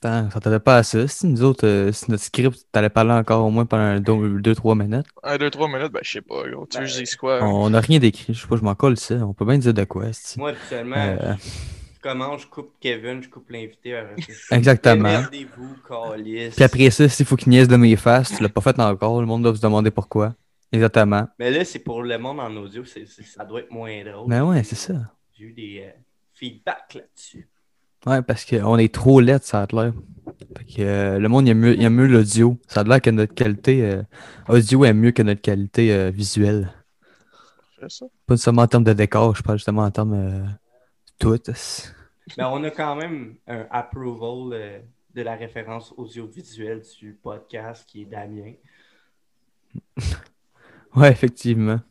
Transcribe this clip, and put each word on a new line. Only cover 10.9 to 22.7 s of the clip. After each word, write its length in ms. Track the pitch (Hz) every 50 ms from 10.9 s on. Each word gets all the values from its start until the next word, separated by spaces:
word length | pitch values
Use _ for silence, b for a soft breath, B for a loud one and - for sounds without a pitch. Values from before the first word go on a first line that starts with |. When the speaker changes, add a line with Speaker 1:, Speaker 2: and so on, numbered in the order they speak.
| 131 139
Speaker 1:
Euh. 380 | 143 101 95 - - - 101 98 B B B B B B B B B B B
Speaker 3:
je 60 | B
commence, 400 | _ 139 131 127 131 139 147 143
je 60 | 139 _
coupe 260 | _ - 143 - _ _
Kevin, 420 | _ 131 120 113 110 120 127 131 127
je 60 | 131
coupe 200 | _ 127 _ _
l'invité, 460 | 120 117 113 110 _ _ _ 120 123
après, 200 | 117 110 101 101 107 160 -
je 280 | - - - - 120
Speaker 1:
Exactement. 480 | 120 117 135 131 113 - 123 113 110 104 104
Speaker 3:
Démerdez-vous, 680 | 101 - 131 - - 143 139 - - 123 127 131 135 131 _ -
calice. 680 | 131 117 117 113 110 107 107 110 110 113 117 117 117
Speaker 1:
Puis 80 | - 143
après 240 | 127 - 127 131 131
ça, 180 | 110 - 151 143
s'il 180 | 123 - 143
faut 120 | - 135 123
qu'il 140 | - -
niaise 180 | 123 127 131 123
de 80 | 123 123
mes 180 | 120 117 110
faces, 380 | 107 - 117 117 127 131 - -
tu 80 | - 113
l'as 60 | 101
pas 100 | - -
fait 180 | 101 139 127 131
encore, 400 | 117 104 101 95 - 110 117 120
le 40 | 120
monde 180 | 113 113 117 117
doit 120 | 117 113
se 60 | 104
demander 280 | 107 110 107 107 107 107
pourquoi. 440 | 104 - 95 _ - 110 104 107 117 _ _ _ _ _ _ _ -
Exactement. 560 | 113 113 110 - 120 107 104 104 101 110 - _ _
Speaker 3:
Mais 100 | 120 123
là, 140 | 131 151 180
c'est 160 | 175 - 147
pour 240 | - - 123 117 120
le 140 | 120 120 113
monde 240 | 117 127 139 147
en 120 | 131 113 107 107
audio, 260 | 104 98